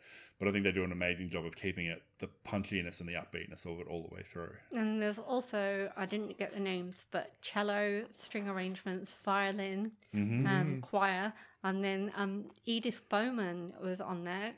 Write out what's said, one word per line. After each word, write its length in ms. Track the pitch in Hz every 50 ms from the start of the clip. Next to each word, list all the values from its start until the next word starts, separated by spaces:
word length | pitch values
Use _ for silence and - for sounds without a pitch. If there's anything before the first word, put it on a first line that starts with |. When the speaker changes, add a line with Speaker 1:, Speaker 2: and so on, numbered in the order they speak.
| - - - - - - - _
Speaker 1:
But 80 | 95
I 60 | 101 98
think 100 | 101 98
they 80 | 98
do 140 | 90 95 90
an 80 | 90 87
amazing 360 | 87 90 87 90 85 92 87
job 160 | 87 87 80
of 120 | 82 -
keeping 300 | - - 95 90 92 87
it, 160 | 82 85 - - _ _ -
the 80 | - - - _ _
punchiness 540 | - 110 101 98 - 104 95 87 87 82 -
and 80 | 87 85
the 60 | 87
upbeatness 520 | 82 85 - - 85 82 - - - -
of 140 | 87 85 85
it 80 | 87 -
all 180 | 85 85 82 85
the 60 | 85
way 80 | 90 95
through. 300 | - - 87 85 - - - - -
Speaker 2:
And 320 | - 233 220 214 214 220 214
there's 160 | 208 208 220
also, 720 | - - 254 254 247 - - 208 196 196 196 196 196 196 -
I 100 | 202 196
didn't 320 | 190 208 214 214 - - -
get 160 | 202 - -
the 60 | 208
names, 460 | 196 190 185 180 175 180 180 - - -
but 300 | - 175 - - - _ -
cello, 640 | - - 208 208 208 202 208 208 208 202 208 233 - -
string 360 | - - - - 214 202 202
arrangements, 680 | 190 190 185 185 185 190 - 196 185 185 190 - - - -
violin, 640 | 208 196 202 196 196 196 208 196 196 190 196 214 220 220 - - - -
Speaker 1:
Mm-hmm. 320 | 104 104 107 117 120 135
Speaker 2:
um, 200 | 196 190 - 147 151 135
Speaker 3:
Mm. 40 | 131 123
Speaker 2:
choir. 500 | - - 202 196 196 185 185 196 220 214 - - - - _ -
And 180 | 190 190 196 202
then, 300 | 196 196 190 196 208 -
um, 300 | - 202 196 196 202 208 - - - _
Edith 440 | - 233 226 220 240 240 - - _
Bowman 640 | - 202 226 254 254 233 202 175 170 180 170 175 - - -
was 180 | 185 185 185
on 220 | - - 180 175 175
there, 300 | 175 180 190 208 226 -